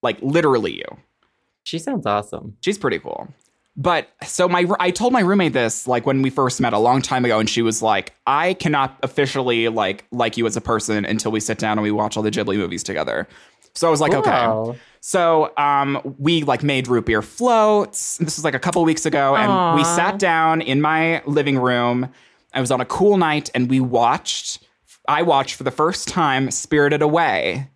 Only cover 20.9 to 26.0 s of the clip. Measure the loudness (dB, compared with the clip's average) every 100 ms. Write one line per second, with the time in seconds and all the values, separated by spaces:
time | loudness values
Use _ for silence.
20.9 | 2 2 0 0 0 2 2 2 2 2
21.9 | 0 -4 -10 _ _ _ -4 0 0 -2
22.9 | 2 4 4 2 0 -2 -2 0 2 2
23.9 | 2 2 0 -4 -8 -8 -12 _ _ _
24.9 | -14 -2 0 4 2 2 -4 -6 0 -2
25.9 | -2